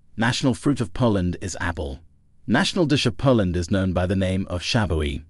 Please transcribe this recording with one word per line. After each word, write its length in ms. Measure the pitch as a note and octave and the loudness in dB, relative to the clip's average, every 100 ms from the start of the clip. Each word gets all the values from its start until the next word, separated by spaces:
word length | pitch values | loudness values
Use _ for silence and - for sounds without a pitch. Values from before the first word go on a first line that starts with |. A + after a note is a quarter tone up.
| - - | -12 -2
National 380 | A#2 B2+ C3+ | -2 2 0
fruit 260 | G#2+ C#3+ C3+ | 0 0 -2
of 140 | A#2 | -2
Poland 420 | - B2 G2+ F2+ E2 | 0 2 2 0 -2
is 160 | F#2+ - | -6 -6
apple. 400 | F2 F2 D#2 - - _ _ - - | -6 -4 -8 -10 -16 _ _ -12 -2
National 380 | B2 G3 G3+ D3+ | 0 2 0 2
dish 200 | C#3 B2 | 2 0
of 120 | - | 2
Poland 400 | C#3 A#2 F#2 F2 | 4 4 4 0
is 120 | E2+ | 0
known 220 | G2 F#2+ | 0 2
by 140 | F2 F2+ | 0 0
the 100 | G2 | 0
name 320 | F#2 F#2+ - | 0 -2 -4
of 120 | F2 | -6
shabuwy. 640 | - A#2 G2 D#2+ D2 C2 | -2 0 0 0 -2 -4